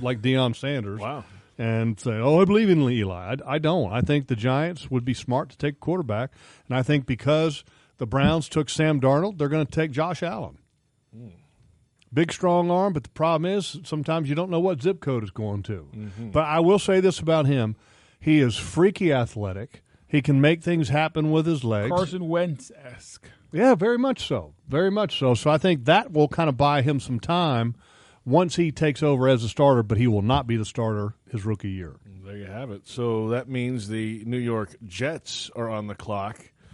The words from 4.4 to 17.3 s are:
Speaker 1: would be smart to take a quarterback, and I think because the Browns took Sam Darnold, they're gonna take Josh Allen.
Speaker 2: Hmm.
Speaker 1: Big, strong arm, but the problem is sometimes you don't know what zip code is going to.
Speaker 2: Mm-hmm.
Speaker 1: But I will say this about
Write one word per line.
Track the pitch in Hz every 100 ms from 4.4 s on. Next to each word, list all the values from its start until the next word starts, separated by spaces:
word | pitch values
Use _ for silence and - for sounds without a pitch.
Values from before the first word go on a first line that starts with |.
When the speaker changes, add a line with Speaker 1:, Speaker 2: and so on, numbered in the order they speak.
| 127 135 170 170 131
Speaker 1:
would | 127
be | 123
smart | 120 - 127 156
to | -
take | 147 143
a |
quarterback, | 151 180 120 104 131 - - - -
and | 127
I |
think | 127 147 127
because | 120 143 156 160 143 - _ _ -
the | 113
Browns | 131 143 160 -
took | 160 139
Sam | - 156 143
Darnold, | 131 143 202 175
they're | 139
gonna | 156 147
take | 156 160
Josh | 131 170 160
Allen. | 170 110 87 73 _ _ _ _ _ 113
Speaker 2:
Hmm. | 113 85 _ _ _ _ _ _ _ 123
Speaker 1:
Big, | 165
strong | - 180 175 175
arm, | 180 196
but | 151
the | -
problem | - 160 156 175
is | 202 - 143
sometimes | 156 156 151 165 139
you | 151
don't | 185
know | 165
what | 185 147
zip | 170 190
code | 143 120
is | 104
going | - 107 101
to. | 95 95 73 107
Speaker 2:
Mm-hmm. | 104 98 113
Speaker 1:
But | 147 151
I | 160
will | 170 202
say | - 190
this | 185 -
about | 160